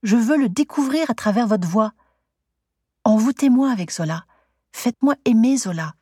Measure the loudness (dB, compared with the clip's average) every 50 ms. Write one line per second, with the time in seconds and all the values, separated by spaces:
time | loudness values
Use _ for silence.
0 | 0 2 2 2 2 2 2 2 2 0 0 -2 -4 -2 -2 -4 -2 -2 0 -2
1 | -2 -2 -4 -4 -2 -2 0 0 0 0 0 0 -2 -2 0 0 -2 -2 -4 _
2 | _ _ _ _ _ _ _ _ _ _ _ _ _ _ _ _ _ _ _ _
3 | _ 2 2 2 2 0 -2 0 2 2 2 2 2 0 -2 -4 -6 -8 -6 -6
4 | -6 -6 -6 -8 -10 _ _ _ _ _ _ _ _ _ _ -4 -4 -4 -2 _
5 | 0 0 0 0 _ 2 2 4 4 4 2 0 -2 -6 -6 -6 -8 -10 -12 _